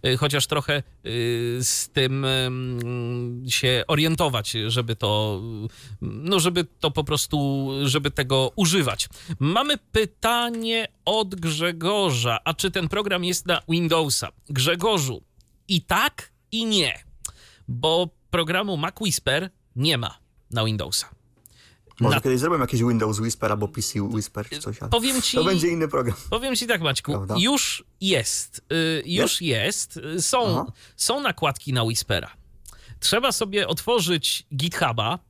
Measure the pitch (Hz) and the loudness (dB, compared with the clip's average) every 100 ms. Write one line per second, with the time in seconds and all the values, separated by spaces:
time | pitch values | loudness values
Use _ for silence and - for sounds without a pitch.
0 | 127 127 147 143 - 151 - 143 - - | 0 0 2 0 0 -2 0 -2 -2 -12
1 | - 117 117 120 120 123 123 - - - | -6 -2 0 0 -2 -2 -2 -2 -2 0
2 | 131 135 135 131 127 127 127 120 117 123 | 0 0 0 0 0 -2 -4 -4 -4 -4
3 | 117 123 120 120 127 - 127 123 - 151 | -4 -4 -4 -6 -4 0 2 2 2 2
4 | 160 160 156 123 - 113 110 117 117 113 | 2 2 2 0 -2 -4 -2 -2 -2 -2
5 | 107 107 107 98 113 110 113 - 127 101 | 0 2 0 -2 -6 -8 -10 -12 -18 -10
6 | - 107 160 196 170 175 170 _ 151 143 | -8 -6 0 2 2 0 -4 _ -4 -2
7 | 143 151 - 151 139 139 135 135 139 147 | -2 -2 0 0 0 0 -2 -2 0 0
8 | 143 - 127 135 131 - 175 185 131 104 | 0 -2 0 2 2 2 4 4 2 -2
9 | - - - 160 139 208 285 285 _ 220 | -6 -8 -10 -2 2 2 2 -2 _ 0
10 | 214 _ 226 240 240 233 226 226 220 _ | 0 _ 0 2 0 -2 -2 -2 -2 _
11 | - 220 196 185 165 151 175 165 165 208 | -2 0 0 -2 -4 0 -2 0 0 2
12 | 190 123 120 113 - 160 196 190 160 196 | 2 2 2 0 -2 -2 -2 0 -2 -2
13 | 208 180 180 175 - 170 - 165 170 165 | 0 0 0 -2 0 0 2 2 4 4
14 | 147 120 - _ - 139 139 180 220 196 | 2 0 -4 _ -6 0 2 2 2 2
15 | 135 113 _ _ _ _ - 175 - 226 | 0 -4 _ _ _ _ -2 -2 2 2
16 | 285 - - _ _ 226 226 208 139 - | 2 -2 -20 _ _ -2 2 2 2 -2
17 | - - - - - - - 123 160 165 | -12 -14 -14 -14 -20 -18 -8 0 2 4
18 | 175 _ _ 175 160 180 202 165 165 - | 2 _ _ -2 2 0 0 -2 -2 -2
19 | 214 - - 139 185 _ _ 120 151 135 | -2 0 0 0 -2 _ _ -2 0 0
20 | 113 - _ _ _ 120 110 107 69 - | -2 -10 _ _ _ -2 0 0 -2 -4
21 | - - _ _ - - - _ _ - | -6 -16 _ _ -20 -20 -20 _ _ 0
22 | 117 135 135 127 156 165 123 120 120 117 | 2 2 2 2 2 2 2 2 4 4
23 | 110 104 113 - 107 104 104 - - 107 | 2 0 -2 -2 -2 0 -2 -4 -4 -2
24 | 101 113 104 104 107 147 - 110 - 233 | -2 -2 -4 -8 -8 -8 -8 -8 -2 0
25 | 247 262 - - 165 185 170 170 156 - | 2 0 0 2 2 4 2 2 0 0
26 | 120 - - 220 269 247 233 208 156 131 | -2 -4 -4 -4 0 -2 0 0 0 -2
27 | - 135 95 107 214 285 - - - _ | -2 -4 -2 0 2 2 0 -4 -10 _
28 | 190 151 110 - - - _ 165 160 160 | 2 2 2 -4 -6 -12 _ 0 0 -2
29 | - 170 170 - 170 117 131 - - - | -2 0 0 0 0 0 0 -2 -6 -8
30 | 147 165 156 254 220 165 - - - - | -6 -2 2 2 2 0 -2 -12 -20 -4
31 | - 262 269 - 147 127 - 127 113 117 | -2 0 -2 0 -2 -2 -2 0 0 -2
32 | - 95 - - - - - - - - | -2 -4 -4 -16 -20 -20 -20 -20 -20 -6
33 | - 202 262 196 208 202 - 170 - 240 | 0 2 2 0 0 0 0 -2 2 2
34 | 170 165 - - - 135 165 - 147 117 | 4 0 0 -4 -4 -4 -4 0 0 2
35 | 107 175 _ | -2 -2 _